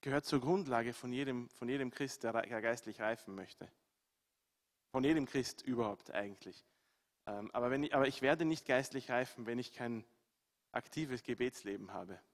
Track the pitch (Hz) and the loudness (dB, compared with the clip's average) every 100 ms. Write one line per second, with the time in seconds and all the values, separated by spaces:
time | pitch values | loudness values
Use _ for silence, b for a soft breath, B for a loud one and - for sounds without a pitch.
0 | 143 143 - 143 127 185 160 117 117 120 | 2 0 4 2 4 2 4 2 0 -4
1 | 123 127 139 123 120 - 120 139 127 - | -4 -2 -2 -2 -6 -6 -2 0 -2 -2
2 | 139 - 117 113 107 113 113 120 - 104 | -4 -2 0 0 0 0 0 0 -4 -2
3 | 110 113 - 98 92 - - _ _ _ | -2 -2 -6 -10 -10 -12 -16 _ _ _
4 | _ _ _ _ _ _ _ _ _ 131 | _ _ _ _ _ _ _ _ _ 2
5 | 135 160 131 139 123 - - 120 110 101 | 4 4 4 0 -2 -4 -4 0 0 -2
6 | - - 101 98 98 - _ _ _ _ | -4 -4 -4 -8 -14 -16 _ _ _ _
7 | _ _ - 104 110 120 120 135 147 139 | _ _ -8 -8 -4 0 2 2 2 4
8 | 135 - 131 160 165 160 - 127 131 135 | 4 4 4 4 4 0 4 4 4 -4
9 | - 123 127 - 113 120 120 - 120 117 | 0 0 0 -4 -4 -2 -4 -6 -4 -4
10 | - _ _ _ _ _ _ - - - | -8 _ _ _ _ _ _ -6 -4 -6
11 | 151 123 - 117 123 - 104 101 98 98 | -4 -4 -4 0 0 0 -6 -6 -6 -8
12 | 90 95 _ | -10 -14 _